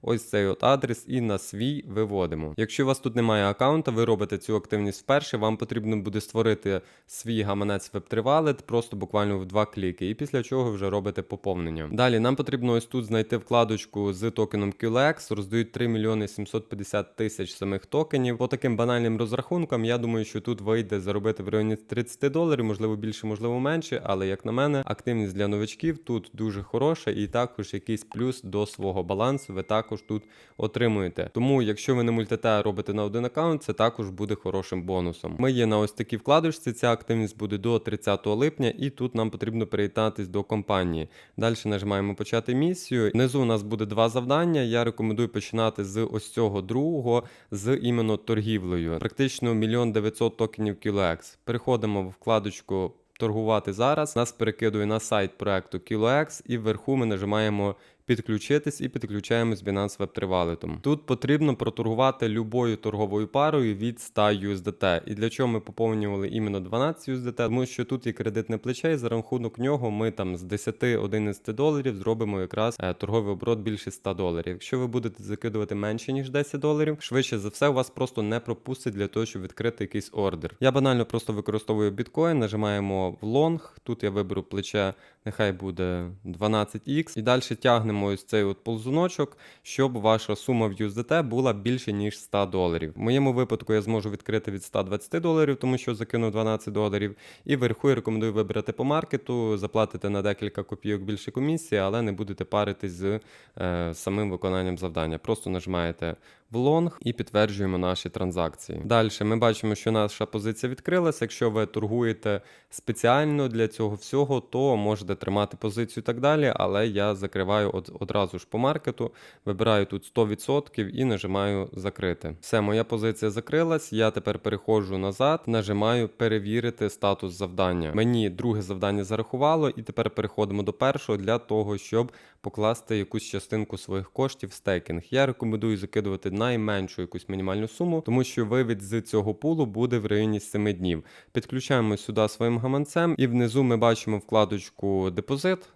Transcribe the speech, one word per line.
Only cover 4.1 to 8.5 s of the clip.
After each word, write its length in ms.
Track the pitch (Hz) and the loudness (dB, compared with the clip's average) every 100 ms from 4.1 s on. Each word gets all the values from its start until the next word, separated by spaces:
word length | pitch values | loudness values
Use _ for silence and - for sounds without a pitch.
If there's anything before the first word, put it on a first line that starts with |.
| 107 101 101 | 2 0 -4
цю 180 | - 107 | 0 -2
активність 480 | - 104 101 101 | 0 -2 -2 -4
вперше, 340 | - 139 143 117 | 2 2 2 0
вам 200 | 107 110 | 0 0
потрібно 400 | 117 113 107 110 | -4 -4 -2 -2
буде 240 | 98 104 | -2 -4
створити 600 | - 110 113 104 101 95 - - _ | -4 0 2 2 0 -2 -4 -20 _
свій 340 | - 113 113 | -12 -4 -2
гаманець 520 | 101 98 101 101 - | 0 0 0 -2 -4
Web 80 | 101 - | -10 -4
три 140 | 113 | -2
Wallet, 400 | 117 151 156 | 2 4 2